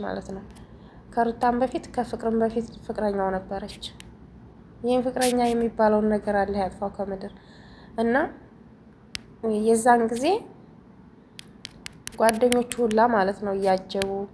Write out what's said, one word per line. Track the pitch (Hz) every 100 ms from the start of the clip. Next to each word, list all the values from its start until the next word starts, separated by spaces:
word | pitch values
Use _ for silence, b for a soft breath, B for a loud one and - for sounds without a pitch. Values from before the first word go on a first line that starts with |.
ማለት | 196 190 -
ነው። | 196 - B B B B B B
ከሩታም | - 233 226 247 240
በፊት | 254 330 -
ከፍቅርም | - 220 220 226 226
በፊት | 226 226 226 -
ፍቅረኛው | - 220 208 196 190
ነበረች። | 190 190 196 202 - - - - - - - - - - -
ይህን | 233 254
ፍቅረኛ | 247 247 254 247
የሚባለውን | 240 233 233 220 214 214 214
ነገር | 208 208 202
አለ | 196 202
ያጥፋው | 185 - 202
ከምድር | - 196 190 202 - B B B B B -
እና | 233 262 349 - - - - - - - - - - - 226 214
የዛን | 220 226 240 240 226
ጊዜ | 233 294 427 - - - - - - - - - - - - - - - - -
ጓደኞቹ | - 226 220 247 247 240 -
ሁላ | 233 214 240
ማለት | 220 190 202
ነው | 202
እያጀቡ | 196 196 190 190 196 196 196 202